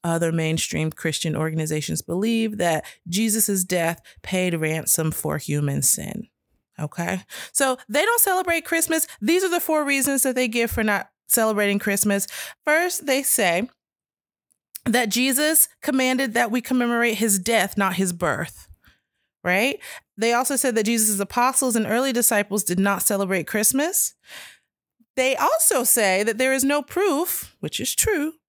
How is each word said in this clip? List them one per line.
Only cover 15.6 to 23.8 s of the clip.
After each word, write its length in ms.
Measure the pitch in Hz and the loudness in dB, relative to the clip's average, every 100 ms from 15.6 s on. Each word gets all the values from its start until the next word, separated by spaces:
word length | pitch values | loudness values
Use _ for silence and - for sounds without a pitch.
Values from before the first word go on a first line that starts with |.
| - _ | 2 _
commanded 520 | - 262 254 262 269 | -2 0 0 0 0
that 180 | 233 240 | 0 0
we 80 | 247 | -2
commemorate 560 | - 254 240 233 233 214 | -2 -2 0 0 0 0
his 240 | 220 196 | 0 0
death, 360 | 185 233 196 - | 0 0 0 0
not 180 | 196 | -2
his 180 | 180 190 | 0 -2
birth, 560 | 170 170 120 165 - - - _ _ _ _ _ _ | -2 -2 -2 -6 -12 -20 -20 _ _ _ _ _ _
right? 380 | 175 185 247 403 - - _ - | -2 0 0 -2 -10 -18 _ -2
They 160 | 226 | 0
also 220 | 233 262 | 2 2
said 220 | 269 269 220 | 0 0 0
that 80 | 214 | 2
Jesus' 320 | 233 220 202 | 2 2 0
apostles 560 | 196 - 247 254 262 | -2 0 2 2 0
and 120 | 226 214 | 0 0
early 260 | 226 269 | 0 0
disciples 500 | 240 233 214 208 202 | 2 2 2 0 -2
did 160 | - 180 | -2 0
not 240 | 196 190 | 0 0
celebrate 460 | - 202 196 190 160 | 0 0 0 -2 -2
Christmas. 680 | 214 214 262 | 0 0 2